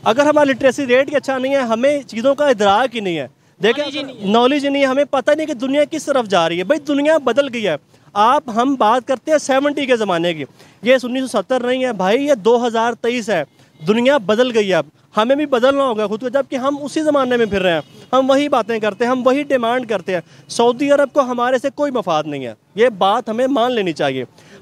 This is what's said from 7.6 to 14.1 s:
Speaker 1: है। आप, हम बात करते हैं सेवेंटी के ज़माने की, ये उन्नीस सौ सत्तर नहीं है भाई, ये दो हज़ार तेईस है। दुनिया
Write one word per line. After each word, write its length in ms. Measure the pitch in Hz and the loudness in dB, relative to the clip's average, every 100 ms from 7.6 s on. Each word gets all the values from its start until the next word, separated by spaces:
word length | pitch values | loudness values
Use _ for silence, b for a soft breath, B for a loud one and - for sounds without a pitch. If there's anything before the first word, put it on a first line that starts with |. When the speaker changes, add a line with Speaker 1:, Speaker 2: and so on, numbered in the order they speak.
Speaker 1:
है। 160 | 196 147 _ b b 202 | -4 -4 _ b b 0
आप, 280 | 220 294 247 | 2 2 0
हम 280 | 214 262 262 | -2 0 2
बात 300 | 220 247 262 | 2 0 -2
करते 240 | 247 - | -4 0
हैं 80 | 302 | 0
सेवेंटी 480 | - 262 285 294 262 | 0 0 0 -2 0
के 100 | 240 | 0
ज़माने 380 | 202 170 175 | 0 0 -2
की, 80 | 156 131 _ b b | -4 -8 _ b b
ये 140 | 226 262 | 2 2
उन्नीस 180 | 247 262 | 0 -6
सौ 160 | 262 220 | -4 -4
सत्तर 280 | 185 254 240 | -2 -2 -2
नहीं 180 | 254 | -2
है 80 | 254 | -2
भाई, 260 | 202 185 247 | -2 0 0
ये 160 | 285 | 0
दो 240 | 254 190 240 | 0 2 2
हज़ार 360 | 247 226 233 | 2 -2 -2
तेईस 360 | 226 233 247 208 | -2 -4 -4 -2
है। 160 | 175 135 _ b - | -2 -4 _ b -8
दुनिया 340 | 160 220 247 | -2 2 2